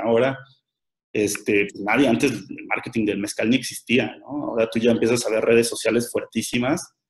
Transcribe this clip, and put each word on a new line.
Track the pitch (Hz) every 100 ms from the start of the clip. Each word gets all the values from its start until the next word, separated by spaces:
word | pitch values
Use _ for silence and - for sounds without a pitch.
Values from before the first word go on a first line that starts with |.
ahora, | 110 117 127 135 - _ _ _ _ _ _
este, | - 104 - - 104 101
pues, | -
nadie | 101 117 135
antes, | 117 139
el | 107 - - -
marketing | 113 - 113 107
del | 98
mezcal | 104 - 110
ni | 127
existía, | - - - 120 113 -
¿no? | 117 147 -
Ahora | 113 113
tú | 117
ya | 117
empiezas | 113 113 120 113
a |
ver | 110
redes | 113 117 117
sociales | 104 113 113 120
fuertísimas, | 110 - 113 - 123 123 165 - _ _